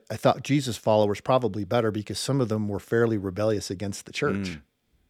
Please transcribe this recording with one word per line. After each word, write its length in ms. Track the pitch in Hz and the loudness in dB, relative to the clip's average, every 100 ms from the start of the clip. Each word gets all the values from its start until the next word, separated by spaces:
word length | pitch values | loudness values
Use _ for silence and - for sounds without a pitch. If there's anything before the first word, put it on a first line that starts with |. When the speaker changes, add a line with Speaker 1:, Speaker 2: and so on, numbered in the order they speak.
| - | -4
Speaker 1:
I 80 | 110 | 0
thought 260 | 131 127 | 2 2
Jesus 340 | - 143 127 104 | 2 0 0 -2
followers 440 | - 107 104 101 | 2 4 4 2
probably 420 | - 131 120 104 | 0 2 2 -2
better 280 | 95 120 113 | 0 0 2
because 280 | 107 104 104 | -2 -4 -6
some 220 | - 139 | -2 0
of 80 | 117 | 0
them 180 | 110 104 | 0 -2
were 120 | 98 | -4
fairly 380 | - 117 117 110 | 0 2 2 2
rebellious 520 | 95 92 107 104 - | -2 0 0 0 -4
against 340 | 92 98 - - | -6 -6 -8 -10
the 60 | |
church 380 | - 143 98 95 | -4 -2 -2 -4
Speaker 2:
Mm. 120 | 78 - _ _ _ _ | -8 -14 _ _ _ _